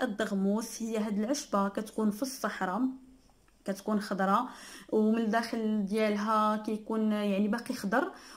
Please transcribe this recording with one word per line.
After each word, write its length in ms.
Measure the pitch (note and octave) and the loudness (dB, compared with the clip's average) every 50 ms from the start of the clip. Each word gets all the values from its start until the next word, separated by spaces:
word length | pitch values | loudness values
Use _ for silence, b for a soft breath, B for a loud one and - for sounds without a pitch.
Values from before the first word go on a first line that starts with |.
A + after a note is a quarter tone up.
الدغموس. 840 | B3+ A3 G3 G#3 A3 G#3 G3+ F#3+ G3 G3 G3+ A3 A#3 A#3 - - A3+ | -4 -4 -2 -2 -2 -2 0 0 2 2 2 0 -2 -4 -8 -6 -6
هي 140 | A3+ A3+ A3 | -4 -2 -2
هاد 220 | G#3 A3+ G#3 G3+ | -2 0 0 -2
العشبه 500 | G#3+ A3+ D4 - - - - G3+ G3 G3 | 0 0 -2 -2 -2 0 0 2 2 2
كتكون 420 | G3 A3 G#3+ - - - A3 G#3+ | 0 -4 -8 -6 -4 0 0 0
في 100 | G3+ - | 0 0
الصحراء، 600 | C#4 C4 - - - G#3 - - F#3+ F3+ F3+ A3 C4 C4 - - - - - - _ _ _ _ _ _ _ _ - | -4 -4 -4 -4 -4 -4 -4 -2 -4 -2 0 0 0 0 -2 -4 -16 -20 -20 -20 _ _ _ _ _ _ _ _ -6
كتكون 340 | - G3 - - G#3+ G#3+ G#3 | -6 -6 -4 -2 0 0 0
خضراء، 460 | G3+ - G3+ F3+ F#3+ F#3+ G3 A3+ B3+ B3+ B B B B B B B B | 0 -2 -2 0 2 4 4 4 2 0 B B B B B B B B
ومن 280 | - A3 G#3+ G#3+ A3+ A3+ | 2 4 4 4 4 4
الداخل 680 | A#3 G#3+ G#3 A#3 A3+ - - A3+ A3 A3 G#3+ G#3+ G3 | 2 2 2 0 0 0 -2 -2 0 0 0 0 0
ديالها 720 | F#3 G#3 A3 A3 G#3+ G#3 G#3 G#3 A3 A3 G#3+ G#3+ G#3+ G#3+ G#3+ | 0 0 2 2 2 2 0 0 2 2 4 4 2 2 0
كيكون 540 | G#3+ A3 G#3+ G#3+ - - A3 A3 A3 G#3+ | -2 -4 -4 -4 -4 -4 -2 0 2 2
يعني 360 | G#3+ G#3 G#3 G#3 G3 G3 G#3 G#3 | 2 2 2 0 2 2 2 2
باقي 260 | A3+ A#3 A#3 - B3+ | 0 -2 -2 -6 -8
خضر. 380 | - - G3 A3 B3+ F4 F#4+ B B B B B | -4 -2 2 2 2 2 2 B B B B B